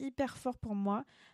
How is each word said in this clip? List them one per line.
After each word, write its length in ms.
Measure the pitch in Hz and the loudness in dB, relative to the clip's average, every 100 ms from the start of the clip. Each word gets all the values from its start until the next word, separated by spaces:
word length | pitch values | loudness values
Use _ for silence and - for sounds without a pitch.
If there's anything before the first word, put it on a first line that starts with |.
hyper 380 | 269 247 262 - | -6 0 0 0
fort 200 | 254 240 | -4 -4
pour 160 | 226 | -2
moi 300 | 202 196 208 277 - - | 0 2 2 -2 -12 -20